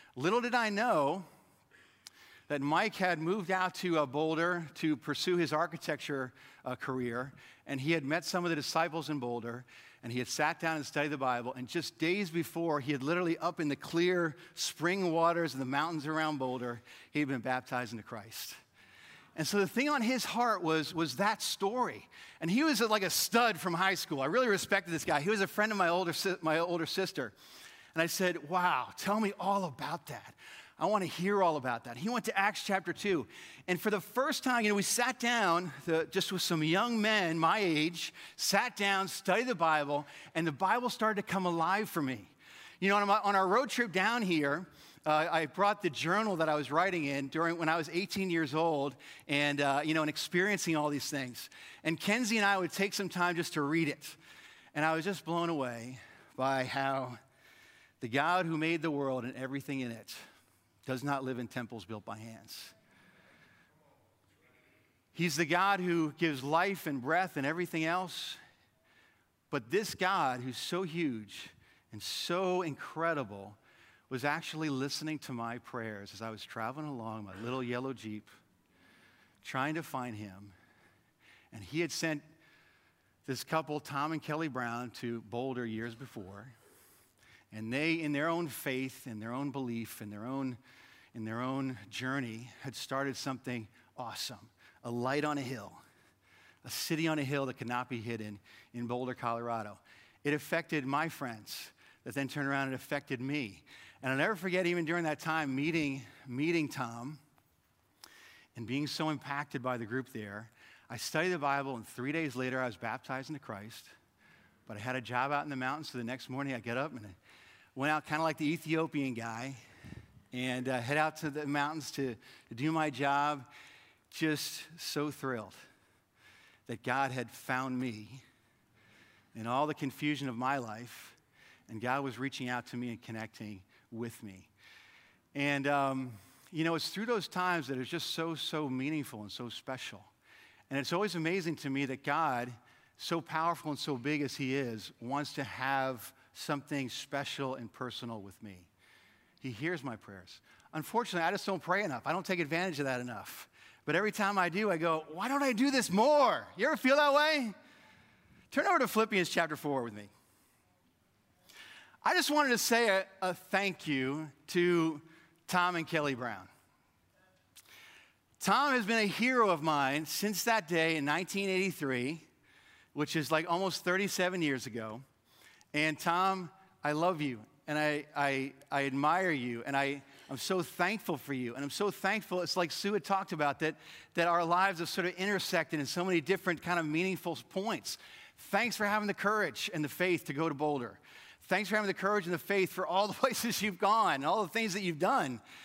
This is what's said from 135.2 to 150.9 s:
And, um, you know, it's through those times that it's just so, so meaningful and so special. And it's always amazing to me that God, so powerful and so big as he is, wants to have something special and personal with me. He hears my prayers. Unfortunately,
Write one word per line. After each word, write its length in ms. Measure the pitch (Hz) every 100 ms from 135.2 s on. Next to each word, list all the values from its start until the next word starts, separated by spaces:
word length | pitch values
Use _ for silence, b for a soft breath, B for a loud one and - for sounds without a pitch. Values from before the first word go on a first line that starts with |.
| B
And, 320 | 143 143 139 139
um, 460 | 143 139 135 127 107 B B B
you 100 | 156
know, 120 | 165
it's 160 | 160 -
through 160 | 190 226
those 200 | 226 -
times 420 | 180 180 170 127
that 100 | 127
it's 120 | 123
just 200 | 170 -
so, 240 | - 165
so 340 | 156 - 156 147
meaningful 540 | 127 139 156 135 110
and 80 | 104
so 180 | - 120
special. 560 | - - 131 - 98 - _ B B B B B
And 80 | 135
it's 140 | -
always 240 | 170 208 170
amazing 400 | 160 190 170 147
to 140 | 143
me 160 | 135 135
that 180 | 131
God, 480 | - 147 156 123 123 117 b b b b
so 220 | - 170
powerful 500 | - 160 165 165 156
and 80 | 139
so 180 | - 131
big 260 | 131 151
as 140 | 139 -
he 180 | 135
is, 380 | 135 127 110 98 -
wants 320 | 120 143 147
to 100 | -
have 680 | 127 107 135 139 131 123 - - b
something 540 | - - 143 143 143 127
special 680 | - - 143 - - 135 131
and 160 | 113
personal 480 | - 127 - 120 113
with 200 | 98 -
me. 240 | 110 90 87 _ b b b b b b
He 100 | 135
hears 320 | 107 156 170
my 140 | 131 110
prayers. 440 | - 98 90 - b b b
Unfortunately, 540 | 156 147